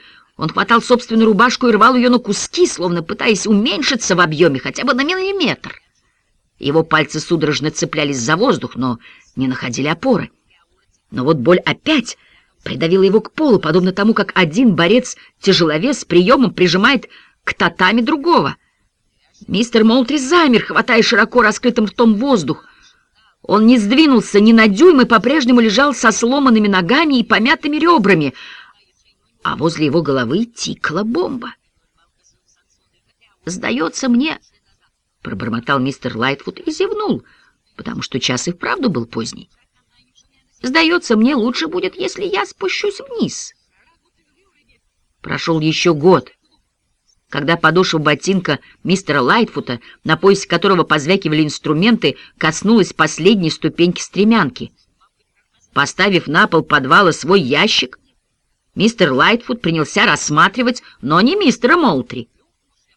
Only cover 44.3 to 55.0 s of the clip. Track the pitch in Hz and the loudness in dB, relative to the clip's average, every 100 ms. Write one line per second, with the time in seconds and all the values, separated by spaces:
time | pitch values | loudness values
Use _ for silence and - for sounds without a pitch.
44.3 | 339 392 _ _ _ _ _ _ _ 160 | _ _ _ _ _ _ _ _ _ -10
45.3 | 139 - 160 156 156 175 156 165 160 - | -8 -4 -2 -2 0 0 2 4 2 0
46.3 | _ _ _ _ _ _ _ _ _ _ | _ _ _ _ _ _ _ _ _ _
47.3 | 147 147 165 160 170 185 165 151 151 175 | -6 -4 0 2 2 0 0 0 -2 -2
48.3 | 190 180 143 - _ - 185 - 143 127 | -2 -2 -6 -8 _ -4 -4 0 -2 2
49.3 | 220 226 147 - 120 - - 143 160 196 | 0 0 -6 -8 -12 -14 -12 -4 2 2
50.3 | 196 - 170 202 185 156 151 139 190 156 | 2 0 0 2 0 0 -2 0 0 0
51.3 | 156 151 - 147 151 214 226 196 - - | 0 -2 -4 -4 0 2 2 0 -4 -14
52.3 | _ 160 - 196 226 180 - 156 - 175 | _ -4 -2 2 2 2 0 -4 2 2
53.3 | 214 160 - 156 151 175 175 - 180 214 | 2 -2 -2 -4 0 0 0 -8 0 2
54.3 | 226 143 - - _ _ _ | 2 0 -6 -16 _ _ _